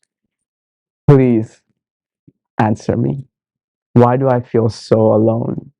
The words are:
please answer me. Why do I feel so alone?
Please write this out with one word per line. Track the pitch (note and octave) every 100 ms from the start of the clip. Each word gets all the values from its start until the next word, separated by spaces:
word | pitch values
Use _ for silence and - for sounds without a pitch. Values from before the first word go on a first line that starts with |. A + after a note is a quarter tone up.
| _ _ _ _ _ _ _ _ _ _ -
please | C#3+ B2+ A#2 A2 - _ _ _ _ _ _ _ _ _ _
answer | A2 A2 - G2+
me. | C3 C#3 C3+ _ _ _ _ _ _
Why | - A#2+ B2+
do | C3+
I | B2
feel | A#2+ A#2 A2+
so | - - A2 A2
alone? | G#2+ A2 A2+ B2+ B2+ - _